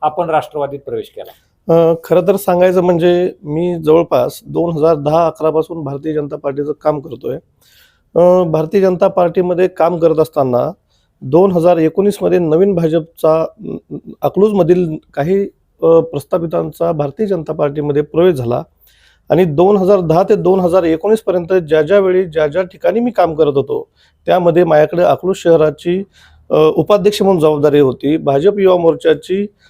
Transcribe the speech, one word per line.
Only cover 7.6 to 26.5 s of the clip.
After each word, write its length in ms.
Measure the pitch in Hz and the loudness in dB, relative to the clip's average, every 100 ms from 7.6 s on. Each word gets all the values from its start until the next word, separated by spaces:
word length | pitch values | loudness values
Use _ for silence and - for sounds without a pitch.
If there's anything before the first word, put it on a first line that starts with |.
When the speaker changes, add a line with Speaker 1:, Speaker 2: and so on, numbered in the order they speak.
| _ _ _ _ _ - | _ _ _ _ _ 2
Speaker 2:
अ, 280 | 175 185 | 4 4
भारतीय 380 | 175 156 160 196 | 2 -2 -2 0
जनता 260 | 190 180 196 | 0 0 0
पार्टीमध्ये 600 | 190 175 175 180 175 180 | 0 -2 0 -2 0 -2
काम 320 | - 165 175 | 0 -2 0
करत 200 | 160 156 | 0 0
असताना 520 | 156 - 135 120 139 185 _ _ _ _ | -2 0 0 0 -2 -6 _ _ _ _
दोन 300 | 135 151 196 | 0 2 2
हजार 260 | 175 165 170 | 2 2 2
एकोणीस 400 | 160 160 202 202 | 0 0 -2 0
मध्ये 180 | 175 180 | -2 0
नवीन 360 | 165 160 196 180 | 0 2 2 0
भाजपचा, 720 | 165 165 160 _ 160 160 160 - - | 0 -2 -4 _ 0 0 -2 -10 -14
अ, 260 | 165 _ 147 - - | -14 _ -16 -16 -6
अकलूजमधील 760 | 143 185 208 202 160 175 175 156 _ | -4 0 0 2 2 2 0 -6 _
काही, 280 | - 147 196 196 _ _ _ | -6 -2 -2 -4 _ _ _
अ, 180 | 165 165 | 2 2
प्रस्थापितांचा 920 | 160 143 - 185 165 170 160 156 170 | 2 -8 -6 -6 -4 -6 -6 -4 -4
भारतीय 340 | 165 143 - 214 | -2 -6 -4 -4
जनता 280 | 185 156 | -4 -6
पार्टीमध्ये 480 | 160 147 143 147 143 | -4 -4 -4 -4 -2
प्रवेश 340 | 147 156 185 151 | -2 0 0 0
झाला 280 | 117 123 165 _ _ _ _ _ _ | -4 -6 -8 _ _ _ _ _ _
आणि 160 | 147 185 | 0 2
दोन 320 | 147 180 208 | 2 2 2
हजार 220 | 185 202 | 2 0
दहा 240 | 170 160 | 2 0
ते 120 | 190 - | 2 0
दोन 240 | 165 190 | 2 2
हजार 240 | 180 180 | 2 0
एकोणीस 380 | 170 160 202 220 | 0 -2 0 -2
पर्यंत 320 | - 180 170 | 0 -4 0
ज्या 280 | 190 156 156 | -2 0 0
ज्या 180 | 151 202 | 2 2
वेळी, 260 | 190 185 185 | 2 0 -2
ज्या 220 | 156 151 | -2 -2
ज्या 160 | 156 | -2
ठिकाणी 360 | 185 175 175 208 | -6 -4 -2 0
मी 120 | 240 | -2
काम 240 | - 175 151 | 0 -2 2
करत 180 | 151 139 | 0 0
होतो, 340 | 127 127 - _ _ _ - | -2 -6 -8 _ _ _ -2
त्यामध्ये 380 | 175 170 165 | 0 2 2
माझ्याकडे 400 | 175 151 156 170 | 2 2 2 2
अकलूज 320 | 175 139 185 190 | 0 0 -2 -2
शहराची, 680 | 170 165 156 151 175 185 196 _ _ _ _ | 2 2 2 -2 -4 -4 -6 _ _ _ _